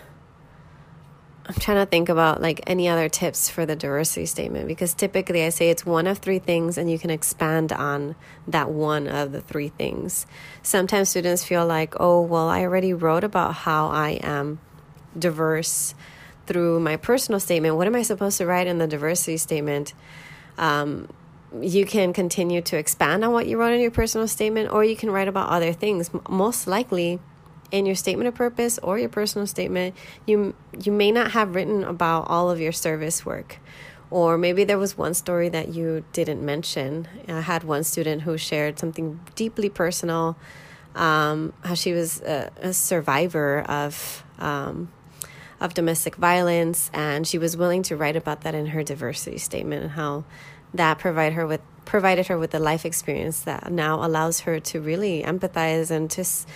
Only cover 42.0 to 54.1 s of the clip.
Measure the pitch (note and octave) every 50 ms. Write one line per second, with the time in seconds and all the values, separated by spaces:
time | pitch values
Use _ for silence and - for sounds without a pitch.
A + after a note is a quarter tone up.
42 | E3 E3 - - - - D#3 C3+ - - - - - F#3 F#3 - - - F#3 E3
43 | D#3 D3+ C3+ C#3+ F3 F3+ E3+ D#3 D3 C#3+ C#3 D3 - - D3 D3 D3 D3 D3+ -
44 | - - - - - - - - D3 D3+ C#3+ C#3+ C#3 D3 D#3 E3 F3 E3+ - -
45 | - - - - - - - - - - - - - F3 - F3+ E3+ E3 E3 D#3+
46 | - D#3+ - - F3 F3 F3 F3+ F3 F3 E3+ E3+ E3 E3 E3+ - - - - D3
47 | D3+ D3+ C#3+ D3 E3 - - E3 E3 E3 E3+ E3 F3+ F3 F3 F#3 F#3 - E3 D3
48 | D#3 D3 D3+ E3 - D#3 D3+ D3 - D#3+ D#3 D3+ D3+ D3+ D3+ D#3 D3 D3 C#3 -
49 | C3 A#2 - - - - - - - - - - - D3+ D3 D3 - D#3 D3 D#3+
50 | D3+ D3 C#3+ D3+ D3 - - - - - - - - - - - E3 D#3 D3+ D#3
51 | - F#3 D#3+ D#3+ D#3 D#3 D#3+ E3+ E3 D#3 D#3 D3+ - - - - - - - G#3
52 | F#3+ F#3+ F#3 F3 F3+ - F#3 E3 E3 D#3+ - D#3 D#3 D3+ D#3+ D#3+ - E3 E3 -
53 | - - C#3+ D3+ - D#3+ D#3+ - - D#3+ C#3+ - - - F3 E3+ D3+ D#3 D#3 -
54 | - E3